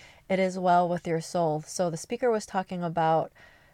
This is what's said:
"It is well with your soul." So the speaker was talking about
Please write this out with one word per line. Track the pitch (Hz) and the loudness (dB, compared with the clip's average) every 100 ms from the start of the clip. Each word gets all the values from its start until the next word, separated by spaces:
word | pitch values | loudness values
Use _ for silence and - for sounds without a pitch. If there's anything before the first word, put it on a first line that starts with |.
| - - - | -20 -14 -4
"It | 190 | 0
is | 185 185 | 0 0
well | 180 175 175 | 4 4 4
with | 175 175 | 0 -2
your | 165 | -2
soul." | 165 180 160 151 156 | -2 0 0 0 -4
So | - 180 | -2 -2
the | 160 | -4
speaker | - 240 247 | -6 -2 0
was | 220 - | 0 -2
talking | 196 190 180 | -6 -4 -4
about | 175 165 160 160 - - - - _ | -4 0 2 2 0 -8 -20 -20 _